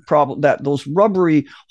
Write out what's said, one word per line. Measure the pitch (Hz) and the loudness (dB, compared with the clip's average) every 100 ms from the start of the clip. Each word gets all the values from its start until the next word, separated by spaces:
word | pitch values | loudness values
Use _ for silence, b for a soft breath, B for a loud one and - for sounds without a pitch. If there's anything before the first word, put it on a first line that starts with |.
| - | -2
problem, | 151 135 135 | 0 0 0
that | 147 - | 0 0
those | 139 143 143 | -2 -6 -4
rubbery | 165 214 185 175 151 B B _ | 0 0 0 0 0 B B _